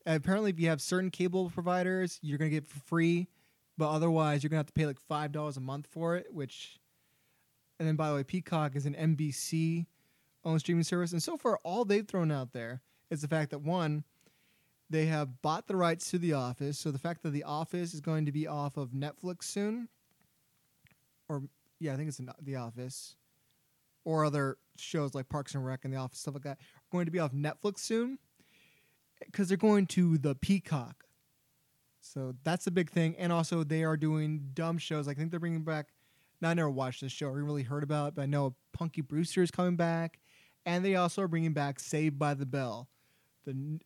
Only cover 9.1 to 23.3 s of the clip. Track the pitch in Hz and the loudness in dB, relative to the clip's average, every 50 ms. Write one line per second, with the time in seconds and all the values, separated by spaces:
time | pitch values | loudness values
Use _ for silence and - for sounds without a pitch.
9.1 | 160 143 156 147 135 - - - 165 160 160 160 165 170 170 - _ _ _ _ | 2 2 2 -2 -2 -4 -4 -2 0 0 2 2 2 0 -2 -4 _ _ _ _
10.1 | _ _ _ _ _ _ - 165 160 160 - - 175 170 165 - 180 175 175 165 | _ _ _ _ _ _ -4 0 0 0 2 2 2 2 2 2 0 0 0 0
11.1 | 175 165 - 311 339 294 - 247 214 - - 170 180 226 240 196 202 214 214 - | -2 -2 -2 -2 -4 -2 0 0 0 0 -2 -2 -2 0 2 2 2 2 2 0
12.1 | - 185 165 156 151 139 131 123 - 123 113 113 127 131 - _ _ _ _ _ | 0 2 2 2 2 0 -2 -4 -6 -8 -8 -8 -8 -10 -12 _ _ _ _ _
13.1 | 170 143 151 139 160 156 151 143 - 147 147 156 175 185 165 151 151 151 147 - | -4 -4 -2 0 0 0 0 -2 -4 -4 -2 -2 0 0 0 0 0 -2 -4 -8
14.1 | _ _ _ _ _ _ _ _ _ _ _ _ _ _ _ - 156 160 156 160 | _ _ _ _ _ _ _ _ _ _ _ _ _ _ _ -2 0 2 2 2
15.1 | 160 151 147 135 123 - - 151 160 185 - - 196 185 175 170 165 165 - - | 2 0 0 -2 -4 -2 0 0 0 0 -2 -2 2 2 4 4 2 0 -2 -2
16.1 | - 180 170 170 151 139 127 123 123 - 139 143 143 - - 160 135 135 - 170 | -2 0 2 2 2 2 0 -2 -2 -4 -4 -4 -4 -4 -4 -4 -4 -2 -4 -6
17.1 | 170 - - 160 143 147 147 151 147 156 160 - - 175 175 170 170 151 143 165 | -6 -4 -4 -4 -2 -2 -2 -4 -4 -4 -4 -4 -4 -4 -4 -6 -8 -6 -4 -2
18.1 | 160 156 156 147 139 151 156 156 147 147 143 143 - 147 139 120 123 135 143 147 | 0 0 0 0 0 -2 -2 -2 -2 -2 -4 -4 -4 -4 -6 -4 -4 -4 -4 -6
19.1 | - - - 180 180 175 - - - 202 202 208 220 247 233 226 _ _ _ _ | -6 -8 -8 -8 -8 -6 -8 -6 -4 -2 -2 -2 -2 -4 -6 -10 _ _ _ _
20.1 | _ _ _ _ _ _ _ _ _ _ _ _ _ _ _ _ _ _ _ _ | _ _ _ _ _ _ _ _ _ _ _ _ _ _ _ _ _ _ _ _
21.1 | _ _ _ - 156 139 135 143 - _ _ _ _ _ 160 151 135 135 156 156 | _ _ _ -6 -6 -6 -6 -8 -12 _ _ _ _ _ -6 -4 -2 -2 -4 -4
22.1 | 135 - 127 123 - - 156 139 135 127 120 117 113 123 123 131 131 - - - | -6 -6 -10 -12 -12 -12 -10 -8 -6 -6 -6 -8 -8 -10 -10 -10 -10 -12 -14 -16
23.1 | - _ _ _ | -18 _ _ _